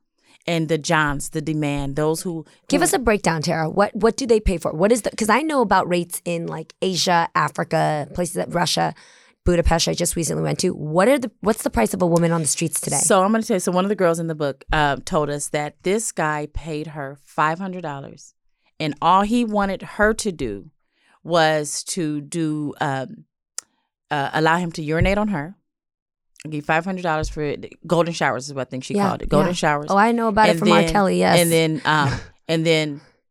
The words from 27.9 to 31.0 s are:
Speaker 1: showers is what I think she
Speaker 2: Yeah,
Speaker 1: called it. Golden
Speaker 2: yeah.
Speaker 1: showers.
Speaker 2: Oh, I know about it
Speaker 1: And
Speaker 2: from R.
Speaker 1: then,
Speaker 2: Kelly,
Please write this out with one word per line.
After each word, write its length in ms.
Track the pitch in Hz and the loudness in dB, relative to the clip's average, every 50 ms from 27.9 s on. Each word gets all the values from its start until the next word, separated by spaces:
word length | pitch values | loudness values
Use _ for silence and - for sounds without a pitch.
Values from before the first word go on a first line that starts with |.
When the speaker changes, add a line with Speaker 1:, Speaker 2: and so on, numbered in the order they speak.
| 175 165 170 170 165 | 2 2 2 2 -2
Speaker 1:
showers 340 | - 160 139 110 123 135 | -2 0 0 0 -2 -6
is 60 | 147 139 | -8 -8
what 140 | 135 127 | -8 -8
I 20 | - | -8
think 140 | 131 131 - | -8 -10 -8
she 120 | - 202 | -4 -2
Speaker 2:
Yeah, 140 | 202 202 190 | 0 0 0
Speaker 1:
called 120 | - - | 0 -2
it. 80 | - - | -2 0
Golden 200 | 151 147 - 175 | 2 2 2 2
Speaker 2:
yeah. 40 | 180 | 0
Speaker 1:
showers. 340 | - 180 156 147 143 147 151 | 0 0 0 0 0 -2 0
Speaker 2:
Oh, 80 | 190 | 2
I 140 | 202 208 233 | 4 4 4
know 160 | 233 233 226 | 2 0 0
about 200 | 226 202 220 214 | 0 2 4 4
it 40 | - | 4
Speaker 1:
And 80 | - 165 | 4 4
Speaker 2:
from 120 | 208 - | 4 4
R. 100 | - 170 | 4 4
Speaker 1:
then, 100 | - - | 4 4
Speaker 2:
Kelly, 280 | - 208 | 2 2